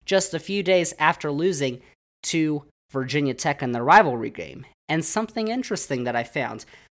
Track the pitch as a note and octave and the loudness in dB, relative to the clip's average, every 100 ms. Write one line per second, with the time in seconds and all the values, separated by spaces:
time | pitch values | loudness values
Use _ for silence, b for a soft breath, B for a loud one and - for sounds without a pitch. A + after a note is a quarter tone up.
0 | - F#3+ F#3 D#3+ - G3+ F3+ F#3 E3 - | 0 0 0 -6 -4 -2 2 2 2 2
1 | D#3 - D3+ C#3+ F3+ D3+ C3+ B2+ b b | 2 2 -2 0 0 0 -2 -4 b b
2 | _ _ - E3 D#3 D3 - _ _ C3+ | _ _ -2 0 2 0 -6 _ _ -6
3 | B2+ D3 C#3+ B2 D#3 C#3+ B2+ A#2+ B2+ G3+ | -2 0 0 0 -2 -2 -2 0 8 8
4 | E3 A#2+ A#2 - D3 C#3 - _ - D#3+ | 8 0 -6 -8 -14 -14 -20 _ -6 -2
5 | D#3 G#3+ A3 A#3 A3 B3 - G3+ - C3 | 0 -2 -4 -4 -4 -4 -4 -6 -4 -4
6 | B2 A#2 A#2 D3 A#2 A2 - b b | -2 -4 -4 -4 -6 -6 -14 b b